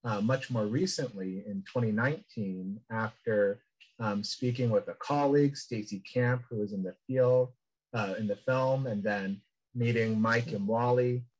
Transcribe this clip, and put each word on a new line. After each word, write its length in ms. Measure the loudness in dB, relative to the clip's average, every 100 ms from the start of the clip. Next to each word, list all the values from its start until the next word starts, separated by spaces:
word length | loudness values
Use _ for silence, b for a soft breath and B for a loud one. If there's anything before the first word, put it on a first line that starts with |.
uh, 160 | -2 0
much 300 | 2 0 0
more 160 | -2 0
recently 760 | 0 0 -2 -6 -6 -6 -6 -6
in 180 | -8 -4
twenty 200 | -2 0
nineteen, 880 | 2 0 -2 -8 -6 -6 -6 -8 -10 _
after, 720 | -4 -4 -4 0 2 2 0 _ _ -20 -6
um, 240 | -4 -2
speaking 480 | -4 -4 -2 0 2
with 160 | 2 0
a 60 |
colleague, 640 | -10 -2 2 4 4 4 0
Stacy 440 | -8 -8 -6 -10
Camp, 420 | -4 0 2 0 -4
who 100 | -6
was 140 | -4
in 120 | -4
the 100 | -6 -8 -4
field, 460 | 2 4 4 2 -4 _ _ _
uh, 200 | -4 -2 -2
in 100 | -4
the 80 | -2
film, 500 | 0 0 2 0 0
and 160 | -2
then 380 | 0 -2 -2 -6 _ _ _
meeting 460 | -2 0 2 2 2
Mike 320 | 4 2 0
and 160 | -4 0
Wally 560 | 2 4 4 2 0 -6